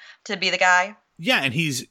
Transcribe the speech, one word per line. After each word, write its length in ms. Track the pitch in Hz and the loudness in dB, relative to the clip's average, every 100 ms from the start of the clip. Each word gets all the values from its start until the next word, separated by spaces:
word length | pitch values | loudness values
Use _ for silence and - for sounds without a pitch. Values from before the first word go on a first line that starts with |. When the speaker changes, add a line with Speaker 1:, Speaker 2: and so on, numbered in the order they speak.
| - - - | -20 -18 -10
Speaker 1:
to 100 | 196 | -4
be 140 | 185 | -2
the 80 | 180 | 2
guy. 380 | 185 180 196 214 _ - | 4 4 2 -6 _ -8
Speaker 2:
Yeah, 220 | 170 247 | -2 0
and 100 | 135 | 0
he's, 320 | 117 160 131 - | -2 -2 -4 -8